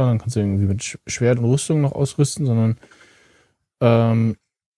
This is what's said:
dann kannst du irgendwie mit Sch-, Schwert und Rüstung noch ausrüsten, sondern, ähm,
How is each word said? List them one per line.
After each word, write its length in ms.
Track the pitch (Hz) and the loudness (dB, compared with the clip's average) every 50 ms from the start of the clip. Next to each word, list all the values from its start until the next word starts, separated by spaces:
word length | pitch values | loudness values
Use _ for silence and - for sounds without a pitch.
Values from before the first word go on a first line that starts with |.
| 135 | 2
dann 120 | 123 117 107 | 2 0 0
kannst 160 | - 117 123 | -2 -4 -4
du 40 | 110 | -2
irgendwie 240 | 101 101 98 101 101 | -2 0 0 0 0
mit 160 | 98 98 104 | 0 -2 -2
Sch-, 180 | - - - - _ - | -6 -10 -12 -14 _ -12
Schwert 320 | - - 120 120 123 120 | -6 -2 0 0 2 2
und 60 | 120 | 2
Rüstung 360 | 113 127 147 - - 160 151 | 0 0 0 0 -2 -2 0
noch 100 | 143 135 - | 0 -2 -2
ausrüsten, 520 | - 143 131 - - 147 - - - 151 | -2 -4 -2 0 0 0 0 0 -2 -2
sondern, 320 | 127 117 113 113 113 113 - - - _ - - - _ _ _ _ _ _ _ _ _ _ _ _ _ - | 0 0 2 2 0 -2 -4 -8 -18 _ -20 -20 -20 _ _ _ _ _ _ _ _ _ _ _ _ _ -2
ähm, 540 | 127 117 117 113 117 117 113 113 113 113 104 - _ _ _ _ _ _ _ | 2 2 4 4 4 2 2 2 0 0 -2 -6 _ _ _ _ _ _ _